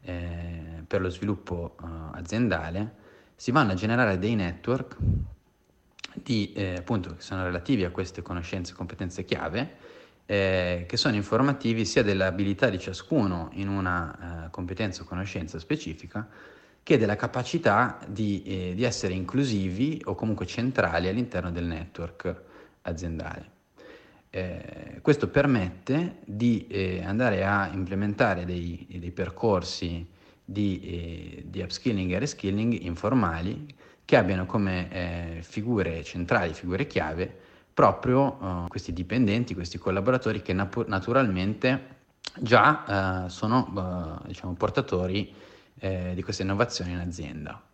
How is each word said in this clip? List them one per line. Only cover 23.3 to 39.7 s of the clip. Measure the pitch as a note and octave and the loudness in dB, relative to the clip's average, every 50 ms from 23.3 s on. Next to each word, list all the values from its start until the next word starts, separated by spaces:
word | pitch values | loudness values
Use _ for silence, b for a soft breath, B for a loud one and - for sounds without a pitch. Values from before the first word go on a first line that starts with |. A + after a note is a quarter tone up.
| E2 D#2+ - - _ _ _ _ _ B B B B B B B B B B B | -8 -10 -14 -16 _ _ _ _ _ B B B B B B B B B B B
Eh, | - F#2 F#2 F2+ E2+ - - - - - - - - - | -6 -6 -4 -4 -6 -8 -10 -12 -14 -14 -14 -14 -14 0
questo | - - D3 - - - | 4 4 6 6 4 2
permette | - C#3+ C#3 C#3+ C3 A2+ F#2 F2+ F2+ - - - C3 D3+ F3 F3 - - - | 4 4 6 6 6 4 4 0 -4 -8 -2 2 2 2 2 0 -4 -8 -12
di, | - G2+ G#2 A#2 A#2+ A#2 G2+ - - | -8 -4 2 4 4 4 2 0 -4
eh, | - G2+ F#2+ F#2 F#2 F2+ F2 | -2 -2 0 0 0 -2 -2
andare | F2+ G2+ A2+ B2+ A#2+ G2+ F#2+ F#2+ | -2 0 2 2 2 4 2 2
a | G2 G2+ G2+ G2 F2+ D#2 | 4 4 2 2 0 0
implementare | G2 F#2+ F2 G2 F#2+ G#2 G#2 G#2 - C3 A2 F#2+ F2 F2 | -4 -4 -2 0 0 0 0 2 2 4 2 2 0 -2
dei, | F2 F2+ F2 E2+ E2+ E2+ D#2+ - - | -4 -4 -4 -4 -4 -6 -8 -10 -12
dei | - F2+ E2+ E2+ | -10 -8 -8 -8
percorsi | E2+ - F#2 F2+ - - - A#2 G2+ F2+ F2 - - - - E2+ E2 E2+ F2 - b b b b b b b | -4 -4 -4 -4 -4 0 2 4 4 4 2 -2 -6 -6 -4 -4 -4 -6 -8 -12 b b b b b b b
di, | - F#2+ G#2 G#2 G2+ F#2 F2 | -8 -2 0 0 0 0 -2
eh, | - F2 F2 E2+ E2+ E2+ E2 E2 E2 E2 D#2+ - - D#2+ | -4 -8 -8 -8 -8 -8 -10 -10 -12 -12 -14 -12 -12 -10
di | F2+ F2+ | -8 -8
upskilling | F2 F2+ - - - B2+ A2+ G2 F#2 F2+ | -6 -6 -8 -4 -2 0 0 0 0 0
e | F2+ F#2+ | 0 0
reskilling | B2 D3 - - - G2 F#2+ G#2 A2 A#2 A#2 G2+ | 0 -2 -6 -4 -2 0 0 2 2 2 0 0
informali | - F2+ E2+ E2+ - G#2 B2+ C3 G#2 F2 E2 E2 E2 F#2+ - D3+ D3+ - B B B B B B _ | -2 -6 -6 -2 0 2 4 4 4 2 0 -2 -2 -4 -4 -6 -8 -14 B B B B B B _
che | - - | 6 6
abbiano | B2+ G#2 F2+ G2 F#2 F#2 | 6 8 6 2 2 0
come, | F2+ - A2+ G2+ F#2+ F#2 F2+ F2+ F2+ | 0 2 2 2 2 0 0 -2 -4
eh, | F2+ F#2 F2 F2+ F2 F2 E2+ E2+ E2+ E2 | -4 -4 -4 -4 -4 -6 -6 -6 -8 -10
figure | E2+ - - A2 G#2 A#2 B2 G#2 F#2 E2+ E2 E2 D#2+ | -10 -8 -8 -6 -2 0 2 2 2 2 0 -4 -8
centrali, | - - F2+ F2 E2+ C3+ A2 F#2 E2 D2+ | -8 -6 -6 0 2 2 2 2 0 -4
figure | - - F2+ F2+ F#2+ C#3+ | -6 -4 -4 -2 -2 -2
chiave, | - - - D#2+ D#2 D#2+ E2 F2+ - - B B B B B B B _ | 0 0 -2 -2 -2 -2 -4 -4 -4 -6 B B B B B B B _
proprio, | - C#3+ G#2 F#2+ - - B2+ B2 C3 C#3 C3 - - F#2+ F#2+ F2+ F2 F2 | 6 6 6 6 4 2 4 4 4 4 4 0 -4 -6 -4 -4 -2 -4
eh, | F2+ | -4
questi | - G#2 - - F#2+ | -6 -8 -6 -6 -6
dipendenti, | F2 F2 F2 - B2+ B2+ G2+ G2+ A#2 A#2+ - - | -6 -4 -2 2 4 4 4 4 2 0 -2 -4
questi | F#2 F2 E2+ | -6 -6 -6